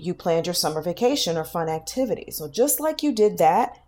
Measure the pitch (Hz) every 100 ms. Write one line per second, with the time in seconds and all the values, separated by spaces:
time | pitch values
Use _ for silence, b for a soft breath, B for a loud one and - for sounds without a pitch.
0 | 175 175 180 165 165 175 156 156 165 170
1 | 247 285 - 160 156 175 160 160 - -
2 | 262 175 - - 151 147 277 285 302 311
3 | 294 220 208 180 165 190 240 -